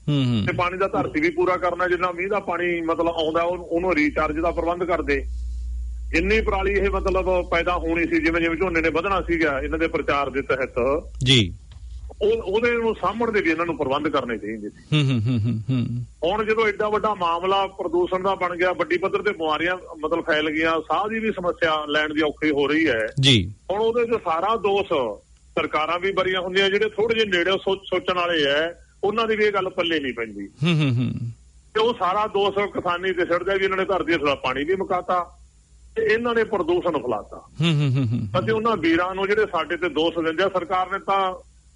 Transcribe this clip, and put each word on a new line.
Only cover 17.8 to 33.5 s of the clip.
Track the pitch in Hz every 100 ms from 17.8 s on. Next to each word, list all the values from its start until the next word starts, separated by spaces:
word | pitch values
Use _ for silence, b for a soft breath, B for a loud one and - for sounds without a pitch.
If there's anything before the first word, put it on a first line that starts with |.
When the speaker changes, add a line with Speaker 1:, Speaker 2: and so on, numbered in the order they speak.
| 175 170 180 185
Speaker 2:
ਦਾ | 190 190
ਬਣ | 180 175
ਗਿਆ, | 180
ਵੱਡੀ | 170 165 180
ਪੱਧਰ | 185 190
ਤੇ | 190
ਬਿਮਾਰੀਆਂ | 175 160 151 170 185
ਮਤਲਬ | - 165 156 165 160
ਫੈਲ | 151 156
ਗਈਆਂ, | 156 165 165
ਸਾਹ | - 160 214
ਦੀ | 220
ਵੀ | 220
ਸਮੱਸਿਆ | 190 175 170 165 156 151
ਲੈਣ | 151 151
ਦੀ | 151
ਔਖੀ | 156 - 151
ਹੋ | 143 139
ਰਹੀ | 156 160
ਹੈ। | 113 110 -
Speaker 1:
ਜੀ। | 135 117 90 - -
Speaker 2:
ਹੁਣ | 196
ਉਹਦੇ | 226 233 233
'ਚ |
ਸਾਰਾ | 226 175 160 196 226
ਦੋਸ਼ | 202 196 - 160 117 101 - - - -
ਸਰਕਾਰਾਂ | 156 156 156 175
ਵੀ | 190
ਬਰੀਆਂ | 190 185 185
ਹੁੰਦੀਆਂ, | 180 185 196
ਜਿਹੜੇ | 202 214
ਥੋੜ੍ਹੇ | 208 226 226
ਜਿਹੇ | 214 180
ਨੇੜੇ | 170
ਸੋਚ-, | 190 - 190
ਸੋਚਣ | - 185 190
ਵਾਲੇ | 180 175 170 139
ਹੈ, | 143 165 170 b b
ਉਹਨਾਂ | 202 220 226
ਦੀ | 214
ਵੀ | 214
ਇਹ |
ਗੱਲ | 196 185
ਪੱਲੇ | 180 170 160
ਨਹੀਂ | 135
ਪੈਂਦੀ। | 117 113 101 101 -
Speaker 1:
ਹੂੰ, | 156
ਹੂੰ, | 160 143 123
ਹੂੰ। | 117 - 120 - - - -
Speaker 2:
ਤੇ | 214
ਉਹ | 226
ਸਾਰਾ | 233 180 202 214
ਦੋਸ਼ | 196 196 196 202
ਕਿਸਾਨੀ | - 175 175 185
ਤੇ | 180 165
ਸਿੱਟਦਾ | 175 175